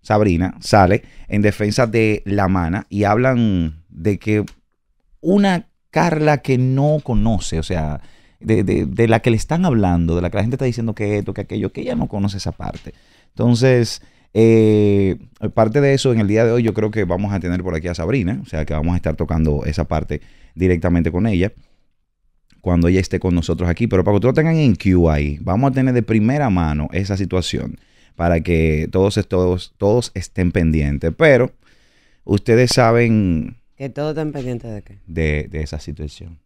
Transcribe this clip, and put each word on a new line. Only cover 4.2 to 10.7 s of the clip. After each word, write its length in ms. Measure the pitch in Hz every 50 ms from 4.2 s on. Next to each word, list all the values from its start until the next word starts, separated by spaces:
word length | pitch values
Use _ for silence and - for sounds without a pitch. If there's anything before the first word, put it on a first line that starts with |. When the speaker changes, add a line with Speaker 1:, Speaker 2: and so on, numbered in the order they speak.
| - 107 107 104 104 - - _ _ _ _ _ _ _ _ _ _ _ - _
Speaker 1:
una 460 | - 160 196 202 202 196 185 165 - _ _ _ _ _
Carla 500 | - 156 165 170 160 156 151 151 147 135
que 180 | - - 131
no 420 | 123 127 131 131 135 143 151 156 151
conoce, 560 | - - 120 107 107 113 110 - - - -
o 60 | 80 78
sea, 380 | - 92 82 78 76 76 - - - - _ _ _ _ _
de, 240 | - 110 110 104 -
de, 220 | - 104 - -
de 220 | - 123 - 117
la 140 | 113 110 113
que 100 | - 127
le 60 | 113
están 280 | 104 - - 156 170 190
hablando, 500 | 175 127 110 98 90 87 85 85 82 85
de 60 | 87
la 80 | 87 87
que 80 | -
la 60 | 101 101
gente 120 | 117 131
está 100 | 127 135
diciendo 280 | 127